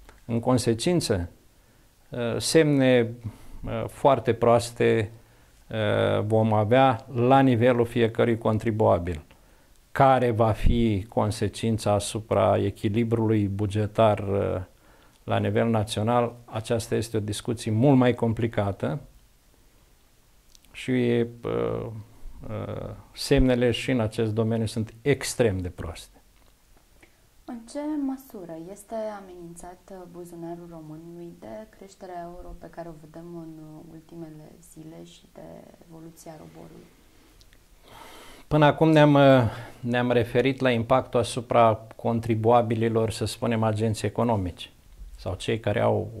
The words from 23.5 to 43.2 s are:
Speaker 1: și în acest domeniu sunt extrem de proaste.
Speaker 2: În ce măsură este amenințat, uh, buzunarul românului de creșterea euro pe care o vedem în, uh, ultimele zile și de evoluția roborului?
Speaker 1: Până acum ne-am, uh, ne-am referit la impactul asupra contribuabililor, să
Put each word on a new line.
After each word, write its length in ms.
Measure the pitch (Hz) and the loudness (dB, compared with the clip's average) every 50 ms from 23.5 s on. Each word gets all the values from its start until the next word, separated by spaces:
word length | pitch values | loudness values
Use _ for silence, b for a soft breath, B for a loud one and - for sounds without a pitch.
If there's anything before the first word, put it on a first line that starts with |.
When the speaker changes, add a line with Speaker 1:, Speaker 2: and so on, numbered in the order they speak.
| 123 120 123 123 | 4 2 2 2
Speaker 1:
și 200 | 113 - - - | 0 0 -2 -2
în 100 | 131 127 | 0 0
acest 320 | 110 107 - - 113 110 | 0 -2 -2 -2 -4 -2
domeniu 340 | 107 113 113 110 113 113 113 | 0 0 0 0 0 -2 -2
sunt 280 | 104 - 113 107 - - - | -4 -4 -6 -6 -8 -8 -6
extrem 560 | - 143 135 - - - - - 123 110 95 92 | -2 0 0 0 -2 -4 -2 0 0 2 0 -2
de 100 | 90 90 | -6 -8
proaste. 480 | - - - 82 85 - - - - - _ _ _ _ _ _ _ _ _ _ _ _ _ _ _ b b b b b b b b _ _ | -8 -10 -10 -10 -12 -12 -16 -20 -20 -20 _ _ _ _ _ _ _ _ _ _ _ _ _ _ _ b b b b b b b b _ _
Speaker 2:
În 140 | - 254 233 226 - | -16 -16 -16 -14 -14
ce 80 | - 285 294 302 311 294 277 | -10 -8 -6 -6 -4 -4 -4
măsură 460 | 269 262 269 - - - 208 175 170 165 160 165 180 | -4 -6 -8 -10 -16 -16 -16 -14 -12 -12 -12 -14 -14
este 240 | 202 196 - - 226 220 220 214 214 202 | -16 -18 -14 -10 -8 -8 -8 -8 -10 -12
amenințat, 580 | 196 185 180 180 170 170 170 170 - 175 180 180 _ - | -14 -16 -18 -16 -16 -16 -16 -16 -18 -18 -20 -20 _ -20
uh, 60 | 196 185 180 175 | -18 -18 -18 -18
buzunarul 560 | 170 175 180 175 170 170 170 170 175 170 175 175 | -16 -16 -16 -16 -14 -14 -12 -12 -12 -12 -14 -16
românului 600 | 170 160 156 156 151 160 165 170 170 175 175 170 170 - | -18 -18 -16 -16 -16 -16 -16 -16 -16 -16 -16 -18 -18 -18
de 140 | - 214 220 214 220 214 _ | -18 -16 -16 -16 -16 -18 _
creșterea 440 | - 196 196 - - 202 180 180 175 | -20 -20 -20 -20 -20 -18 -16 -14 -14
euro 260 | 170 170 175 180 180 180 175 170 | -14 -14 -14 -16 -16 -16 -16 -16
pe 80 | - 160 | -18 -18
care 180 | 160 175 165 170 | -16 -16 -16 -14
o 40 | 160 151 156 | -16 -18 -20
vedem 240 | 151 - 165 165 170 170 170 165 | -20 -20 -18 -16 -16 -14 -14 -14
în, 80 | 160 160 160 | -14 -16 -18
uh, 180 | 156 156 156 156 165 160 | -18 -18 -18 -20 -20 -20
ultimele 540 | 160 160 156 - 170 170 165 156 156 151 156 - - - 165 - | -20 -20 -20 -20 -18 -16 -16 -16 -18 -20 -20 -20 -20 -20 -20 -20
zile 320 | - 160 156 160 165 170 170 | -20 -20 -20 -20 -18 -20 -20
și 180 | 170 170 - _ _ - | -20 -20 -20 _ _ -20
de 120 | - - 160 165 - - - - - - 170 | -20 -20 -18 -18 -20 -20 -20 -20 -20 -20 -20
evoluția 460 | 165 160 160 165 165 - - 170 160 156 | -20 -20 -20 -20 -20 -20 -20 -20 -18 -18
roborului? 500 | 165 160 156 165 165 - - - - - _ _ _ _ _ _ _ _ _ - - - _ - _ _ _ - B B B B B B B B B B B B B B | -20 -20 -20 -20 -20 -20 -20 -20 -20 -20 _ _ _ _ _ _ _ _ _ -20 -20 -20 _ -20 _ _ _ -20 B B B B B B B B B B B B B B
Speaker 1:
Până 160 | 151 151 151 | 2 4 4
acum 260 | 147 139 - 160 160 | 4 4 4 4 4
ne-am, 240 | 160 151 147 147 143 | 6 6 6 6 6
uh, 280 | 143 143 139 135 131 120 104 B B B B B B | 8 8 8 8 6 4 2 B B B B B B
ne-am 300 | B 120 120 123 123 123 | B -4 -2 0 0 2
referit 500 | 123 120 110 113 - 123 120 135 135 135 | 2 2 0 2 2 2 2 2 0 0
la 100 | 135 127 | 0 0
impactul 500 | 120 117 113 - 131 127 123 - - 123 | 2 2 2 2 2 2 2 0 0 -2
asupra 600 | 113 - - 131 113 - 120 120 117 113 107 107 - - - | 0 -2 -4 -8 -4 2 4 6 6 6 4 2 -4 -14 -12
contribuabililor, 1160 | - - 117 117 117 113 113 117 110 107 117 120 120 117 110 117 110 113 117 110 113 113 110 | -6 -4 -2 -2 -2 -2 -2 -2 0 4 4 4 4 4 2 0 0 0 0 0 0 0 -2
să 140 | 110 - | -2 -4